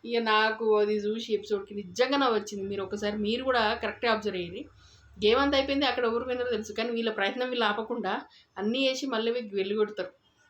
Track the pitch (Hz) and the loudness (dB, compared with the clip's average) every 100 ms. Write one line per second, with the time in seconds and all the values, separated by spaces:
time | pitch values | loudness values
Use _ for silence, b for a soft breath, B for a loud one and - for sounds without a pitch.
0 | 233 233 226 214 220 220 226 214 208 214 | -2 -2 2 4 4 2 4 4 4 2
1 | 208 226 226 208 - 202 196 208 185 180 | 0 -4 -2 -2 0 -4 -4 -10 -10 0
2 | 254 277 262 220 208 202 196 196 190 208 | 2 4 4 2 -2 -8 -6 -6 -6 -4
3 | 208 214 208 240 262 247 214 233 214 214 | -4 -2 0 0 2 2 2 0 -4 -2
4 | 240 214 208 185 170 190 302 b b b | 0 0 0 -4 -6 -10 -14 b b b
5 | b - 202 240 285 277 269 277 277 247 | b 0 4 4 4 2 2 2 2 2
6 | 240 233 254 247 247 220 214 208 233 233 | 0 0 -2 -4 -2 -2 -4 -6 -4 -2
7 | 226 214 196 247 254 240 220 208 220 240 | -2 0 -2 0 -4 0 0 0 -4 -4
8 | 185 226 - b b - 202 254 262 262 | -2 -4 -6 b b -6 -2 2 0 0
9 | 277 226 226 240 220 196 190 214 208 - | -4 -2 0 -2 -4 -4 -2 0 0 -2
10 | 180 _ _ _ | -10 _ _ _